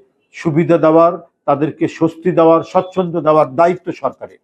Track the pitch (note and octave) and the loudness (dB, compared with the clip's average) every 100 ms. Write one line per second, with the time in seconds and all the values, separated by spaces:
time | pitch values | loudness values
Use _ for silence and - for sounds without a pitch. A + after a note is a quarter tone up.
0 | _ _ _ - E3+ D3+ D#3+ E3+ D#3+ D#3+ | _ _ _ -8 -4 -2 2 2 4 4
1 | E3 F3 - _ - C#3 D#3 - G#2+ - | 4 0 -12 _ -4 -2 -2 -4 -6 -2
2 | D#3+ - F#3 D#3+ E3 E3 D3+ F#3 F3+ - | -4 -4 -4 2 4 2 0 -4 -4 -6
3 | F3 E3+ D3+ D#3 C#3+ C3 E3+ F3+ - D#3+ | -6 -4 0 0 0 0 -2 -2 -8 -8
4 | C3 - G#2 - | -10 -10 -20 -20